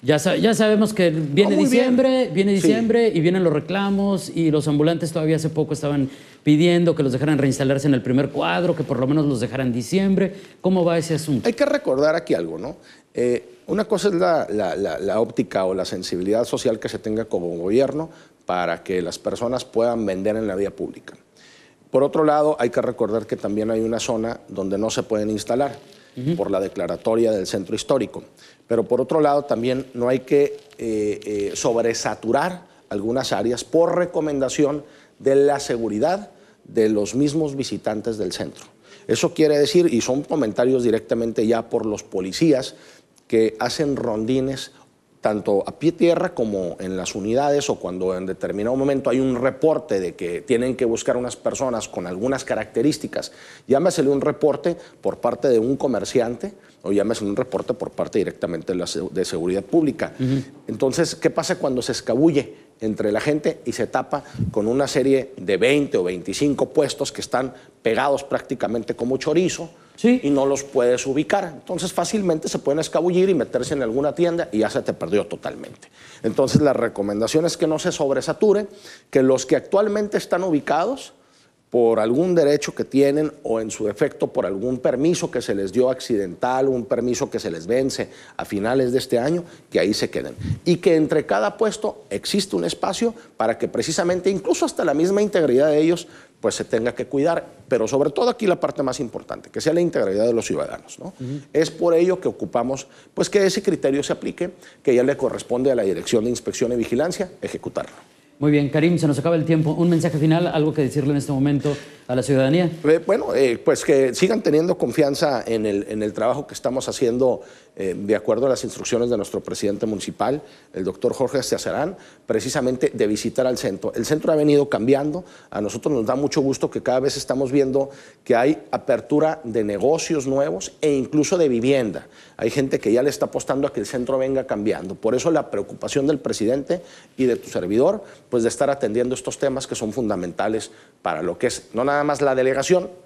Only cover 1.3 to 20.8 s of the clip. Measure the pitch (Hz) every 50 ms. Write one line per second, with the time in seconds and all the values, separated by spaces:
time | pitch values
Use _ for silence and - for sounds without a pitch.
1.3 | 143 160 202 - 302 311 302 269 247 240 254 254 247 240 262 262 262 254 254 -
2.3 | 151 170 196 202 196 196 160 165 - 220 233 226 208 233 233 220 - 170 151 175
3.3 | 180 190 180 170 147 151 151 - 180 196 202 196 202 196 196 202 196 185 - -
4.3 | - - 165 160 151 151 147 160 147 147 151 160 170 160 175 160 - 170 156 156
5.3 | 160 147 156 156 156 151 156 156 156 139 - 143 147 143 135 131 - - - -
6.3 | - - _ 151 151 151 170 175 175 175 175 170 160 160 147 135 120 131 147 147
7.3 | 156 135 147 139 123 - 143 131 139 139 139 151 139 123 - 123 127 131 143 -
8.3 | - 143 156 165 170 180 175 180 165 - 139 - 143 120 131 131 147 156 151 147
9.3 | 139 117 113 117 117 131 135 127 117 123 120 - - 190 196 196 190 185 196 185
10.3 | 196 - - - - - - 190 190 185 170 170 170 170 151 160 165 147 156 151
11.3 | 147 117 - 240 226 - 285 285 285 285 - - 131 131 147 156 156 170 - -
12.3 | 160 87 85 82 80 80 95 131 165 - - - - - _ _ _ - 120 123
13.3 | 120 117 - - - - _ - 160 202 214 - 220 190 - 202 208 170 185 180
14.3 | 170 151 120 - - 104 101 90 78 85 101 92 78 - 92 98 95 107 117 117
15.3 | - - 123 - - 101 95 92 95 95 90 - - 92 92 - - 87 90 95
16.3 | 104 113 120 - - 123 - 127 113 110 - 120 - 101 - 110 107 110 113 -
17.3 | - 98 85 87 85 85 85 92 104 123 135 131 139 151 160 160 - - - _
18.3 | _ _ _ _ 92 90 87 85 85 80 - - 95 90 85 82 87 - - 101
19.3 | 90 87 120 120 131 127 - - - 113 113 120 117 117 110 101 95 92 98 107
20.3 | 107 110 113 104 95 95 101 95 - -